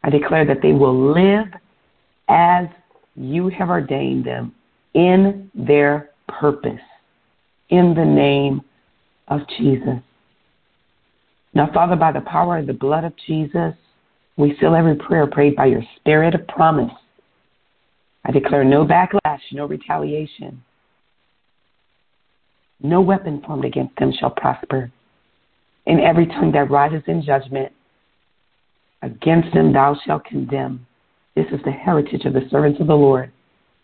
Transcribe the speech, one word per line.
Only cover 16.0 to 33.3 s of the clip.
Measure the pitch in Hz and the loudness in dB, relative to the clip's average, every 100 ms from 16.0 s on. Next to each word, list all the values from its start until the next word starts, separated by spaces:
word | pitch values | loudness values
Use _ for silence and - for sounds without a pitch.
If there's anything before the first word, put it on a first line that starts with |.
| - 151 165 | 0 2 2
of | 165 170 | -2 -6
promise. | - 160 151 123 - _ _ _ _ _ _ _ _ _ _ _ _ - | 0 2 2 -4 -8 _ _ _ _ _ _ _ _ _ _ _ _ -2
I | |
declare | 139 135 143 | -2 0 2
no | 135 143 151 | 2 2 2
backlash, | 160 180 202 151 143 - | 2 2 -2 -4 -8 -12
no | 139 143 | -12 -10
retaliation. | - - - 147 147 151 - 139 131 _ _ _ _ _ _ _ _ _ _ _ _ _ _ _ _ _ _ _ _ _ _ | -10 -8 -6 -6 -8 -10 -14 -20 -20 _ _ _ _ _ _ _ _ _ _ _ _ _ _ _ _ _ _ _ _ _ _
No | 139 175 | 0 2
weapon | 185 190 180 143 - | 2 0 -2 -10 -8
formed | 147 131 | -6 -6
against | 139 131 - | -4 -6 -4
them | 135 131 | -4 -2
shall | 135 | -6
prosper. | - 135 135 - 135 123 _ _ _ _ _ _ _ _ _ - | -2 -4 -4 -6 -6 -6 _ _ _ _ _ _ _ _ _ 0
And | 165 | 2
every | 170 165 165 | 4 2 0
tongue | 294 160 | 0 -2
that | 147 139 | 0 0
rises | 143 147 160 160 | 0 0 -2 -6
in | 170 | -6
judgment | 147 139 135 135 131 _ _ _ _ _ _ _ _ _ _ _ _ _ | -2 -4 -4 -10 -10 _ _ _ _ _ _ _ _ _ _ _ _ _
against | 135 113 - 165 165 | -16 -4 2 2 2
them | 160 156 | 2 2
thou | 135 139 147 - | 4 2 0 -4
shalt | 156 - | -6 -6
condemn. | 143 127 135 135 127 - _ _ _ _ - | -10 -6 -6 -6 -10 -16 _ _ _ _ -6
This | - | -4
is | 147 143 | -6 -8
the | |
heritage | 135 - 165 147 - - | -6 -2 0 -2 -4 -2
of | |
the | 131 131 | -4 -2
servants | 143 147 147 | 0 0 0
of | 151 | 2
the | |
Lord, | 151 139 131 131 | 4 4 2 -2